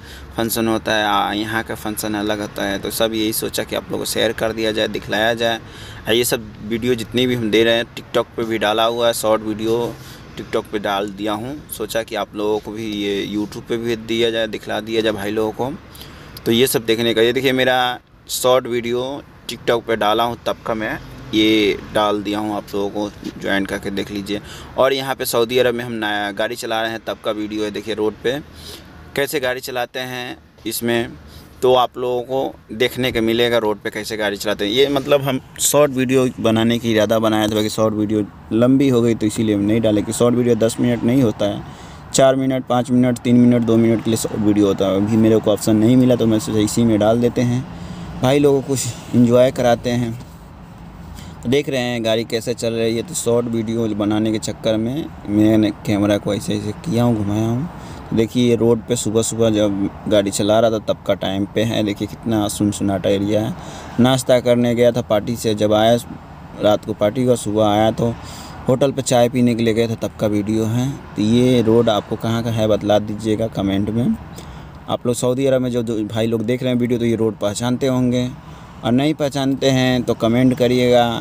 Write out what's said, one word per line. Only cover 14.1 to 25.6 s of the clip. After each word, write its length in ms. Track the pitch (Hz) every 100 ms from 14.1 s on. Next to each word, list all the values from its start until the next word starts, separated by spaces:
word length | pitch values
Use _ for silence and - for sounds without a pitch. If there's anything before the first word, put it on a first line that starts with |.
| 113 117
जाए, 160 | 113 110
दिखला 320 | 107 - 107
दिया 200 | 107 113
जाए 120 | 110
भाई 180 | 107 101
लोगों 220 | 107 110
को। 180 | 104 127 165 - - - - - - -
तो 60 |
ये 140 | 117 131
सब 200 | 139 113
देखने 280 | 113 117
का, 80 | 110
ये 100 | 113
देखिए 200 | 123 131
मेरा 440 | 131 127 127 123 123 _ - -
short 340 | - 127 127 127
video 540 | 120 117 120 127 139 - - -
TikTok 320 | 120 - 120
पे 140 | 110 113
डाला 280 | 104 110
हूँ 140 | 120 117 -
तब 160 | 101 -
का, 80 |
मैं 240 | 110 113 139 - - -
ये 440 | 107 107 110 104 - -
डाल 280 | 107 107 104
दिया 160 | 101 104
हूँ, 160 | 107 104
आप 80 | -
लोगों 140 | 101 101
को 500 | 104 104 - - -
ज्वाइन 260 | 98 98 95
करके 240 | 101 101
देख 200 | 98 98
लीजिए। 300 | 104 101 101 - - - -
और 140 | 127
यहाँ 220 | 135 135
पे 100 | 127 127
सऊदी 320 | 120 117
अरब 160 | 127